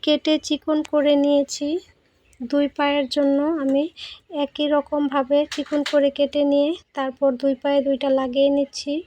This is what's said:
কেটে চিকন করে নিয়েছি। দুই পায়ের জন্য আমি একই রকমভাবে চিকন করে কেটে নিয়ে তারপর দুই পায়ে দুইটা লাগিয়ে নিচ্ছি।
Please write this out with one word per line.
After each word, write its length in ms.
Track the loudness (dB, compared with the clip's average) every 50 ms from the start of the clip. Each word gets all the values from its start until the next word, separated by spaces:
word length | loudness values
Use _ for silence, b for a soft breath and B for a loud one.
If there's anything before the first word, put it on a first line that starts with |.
কেটে 320 | 2 2 0 2 _ 0 0 0
চিকন 380 | 0 -4 -6 -6 _ -2 -2 -2 -2
করে 280 | 0 0 2 4 4 4
নিয়েছি। 520 | 4 4 4 2 2 2 -2 -6 -6 -6 -4 -4 -6 -8 _ _ _ _ _ _ _ _ _ _ _
দুই 260 | -8 -2 0 0 0 0 _
পায়ের 320 | -2 -2 0 0 0 -2 -2
জন্য 300 | -2 0 2 2 2 2 0 0 -2 -2
আমি 240 | -2 0 0 0 -2 -2 B B B B B B B _ -6
একই 300 | -6 -6 -6 _ -4 -2 0
রকমভাবে 720 | 0 0 -2 -2 -4 -2 -2 0 0 -2 0 2 2 0 0 0
চিকন 300 | -4 -8 -6 -4 -2 -2 -2
করে 240 | 0 2 2 2 2
কেটে 320 | 2 0 -2 0 0 0 0
নিয়ে 260 | 2 2 2 2 0 -2 -6 _ _
তারপর 360 | _ -6 -6 -6 -4 _ 0 0 0
দুই 180 | 2 0 -2 -2
পায়ে 240 | 0 -2 0 0 2 2
দুইটা 240 | 2 -2 0 0 0
লাগিয়ে 400 | 0 0 0 -2 2 2 2 4
নিচ্ছি। 420 | 4 2 0 -2 -6 -10 -6 -6 -6 -6 -6